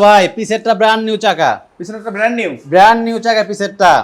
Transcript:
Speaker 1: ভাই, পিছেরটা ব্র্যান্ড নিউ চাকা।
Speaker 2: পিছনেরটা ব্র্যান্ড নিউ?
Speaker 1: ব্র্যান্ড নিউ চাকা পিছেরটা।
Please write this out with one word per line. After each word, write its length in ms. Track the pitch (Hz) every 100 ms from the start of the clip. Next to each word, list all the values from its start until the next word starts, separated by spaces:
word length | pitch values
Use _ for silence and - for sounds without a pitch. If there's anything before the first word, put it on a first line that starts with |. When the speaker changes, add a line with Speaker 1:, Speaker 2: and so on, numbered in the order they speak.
Speaker 1:
ভাই, 180 | 208 208 185 226
পিছেরটা 360 | 208 220 220 196
ব্র্যান্ড 220 | 220 220 220
নিউ 100 | 214
চাকা। 260 | 214 160 143 101 - -
Speaker 2:
পিছনেরটা 320 | 180 220 220
ব্র্যান্ড 240 | 202 226 240
নিউ? 100 | 185 120 139
Speaker 1:
ব্র্যান্ড 280 | 175 214 233 226
নিউ 120 | 226 226
চাকা 160 | 220 202
পিছেরটা। 420 | 202 196 202 180 135